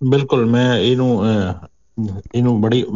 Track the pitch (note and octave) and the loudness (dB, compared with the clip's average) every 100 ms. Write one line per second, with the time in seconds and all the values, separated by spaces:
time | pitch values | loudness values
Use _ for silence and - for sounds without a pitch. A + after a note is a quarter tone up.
0 | C3 C#3 C3+ C3+ A#2 A#2+ B2+ A#2 G#2+ B2+ | 0 0 2 0 2 2 2 2 0 0
1 | B2+ A2+ A2 G#2+ F#2 F2 - _ _ - | 0 0 0 0 -2 -6 -14 _ _ -8
2 | G#2+ F#2+ - A#2+ B2 A2+ A2 B2 A2 | -8 -8 -6 -2 0 2 2 0 0